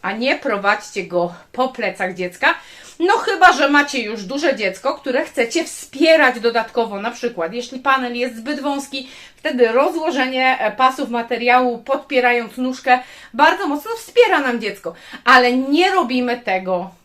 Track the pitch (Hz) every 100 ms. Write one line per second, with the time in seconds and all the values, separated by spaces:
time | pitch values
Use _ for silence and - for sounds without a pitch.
0 | 185 220 254 294 - 202 202 214 - 208
1 | 170 175 175 - - - 254 254 208 180
2 | 190 180 180 - 294 339 - - - -
3 | 349 453 427 392 359 277 285 285 294 269
4 | 220 220 190 277 311 202 202 185 269 311
5 | 277 254 330 - 233 330 330 - - 277
6 | 320 320 262 233 233 226 226 - 226 196
7 | 220 240 240 - 165 240 240 254 277 262
8 | 247 240 247 226 226 302 277 277 - 269
9 | 262 - - _ 302 254 233 233 311 330
10 | 320 277 254 262 262 226 214 208 262 262
11 | 240 233 233 233 240 247 254 233 - 277
12 | - 262 247 240 226 - 254 254 262 247
13 | - - - 226 302 349 381 294 440 466
14 | - - 453 339 269 233 208 - 165 165
15 | - - - 262 247 254 269 294 370 381
16 | 233 254 247 240 - 185 185 180 180 -